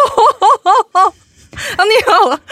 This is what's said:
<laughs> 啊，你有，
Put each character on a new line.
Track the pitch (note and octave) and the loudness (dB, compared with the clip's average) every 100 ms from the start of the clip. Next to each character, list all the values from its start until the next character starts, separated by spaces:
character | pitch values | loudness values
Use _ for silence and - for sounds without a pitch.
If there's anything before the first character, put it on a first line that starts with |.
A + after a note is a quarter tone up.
| C#5 B4 A#4 - G4 A#4+ F4+ F#4+ - F4+ | 2 2 0 2 0 0 0 -2 -2 -2
<laughs> | F#4+ - _ _ _ - - - | -2 -4 _ _ _ -16 -10 -4
啊， | |
你 | G4+ A4+ - | 0 0 0
有， | B3+ D#4 D4 - | 0 0 -4 -8